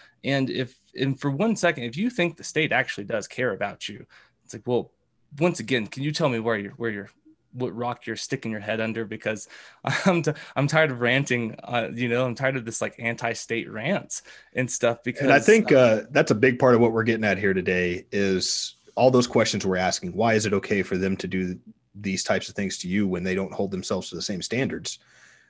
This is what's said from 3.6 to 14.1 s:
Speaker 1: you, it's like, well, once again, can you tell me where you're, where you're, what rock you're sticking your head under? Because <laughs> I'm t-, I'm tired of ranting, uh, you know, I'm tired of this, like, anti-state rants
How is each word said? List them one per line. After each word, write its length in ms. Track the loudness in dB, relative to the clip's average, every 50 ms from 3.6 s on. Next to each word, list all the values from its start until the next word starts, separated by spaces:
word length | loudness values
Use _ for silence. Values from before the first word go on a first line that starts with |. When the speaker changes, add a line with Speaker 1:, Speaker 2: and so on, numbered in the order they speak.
| -4 -6 -6 -10 -12 -12
Speaker 1:
you, 180 | -12 -14 -16 _ -20 -20 -20 _ _ _ _
it's 100 | _ -18
like, 120 | -12 -4
well, 240 | -2 -2 -2 -2 -4 _ _ _ _ _ _ _ _ -4 0
once 220 | 0 0 0 -2
again, 260 | -4 -2 -2 -2 -2
can 160 | -4 -8 -6 -4
you 80 | -4 -2
tell 160 | 0 0 0
me 120 | 0 0
where 160 | 0 -2 -2
you're, 160 | -2 -4 -8 -8
where 180 | -6 -6 -6
you're, 200 | -4 -6 -10 -12 _ _ _ -20 -20 _ _ _ -8
what 220 | -6 -6 -6 -4
rock 320 | -6 -6 -6 -6 -8 -8
you're 100 | -10 -8
sticking 340 | -8 -6 -6 -6 -6 -4 -6 -8
your 80 | -6
head 200 | -4 -4 -2 -2
under? 240 | -2 -4 -4 -6 -6
Because 440 | -8 -8 -6 -4 -4 -6 -6 -8 -16 -20 -20 -20 -20 -20
<laughs> 280 | _ -4 -4 -2 2 2
I'm 160 | 2 2 4 2
t-, 100 | 0 -4 -4 -10 -6 -2
I'm 100 | 0 0
tired 240 | 2 4 4 4 4
of 100 | 2 0
ranting, 540 | 2 2 2 2 2 2 0 0 0 -4 -6 -10 -10
uh, 240 | -4 -2 -2 -2 -2 -4
you 160 | -4 -2 0
know, 160 | 0 0 0
I'm 100 | 0 -2
tired 220 | 0 -2 -2 -2
of 80 | -2 -6
this, 160 | -6 -6 -4
like, 140 | -6 -6 -6 -6
anti-state 720 | -6 -6 -4 -2 -4 -4 -4 -4 -6 -6 -4 -6 -4 -6
rants 520 | -10 -8 -4 -2 -2 -2 -4 -8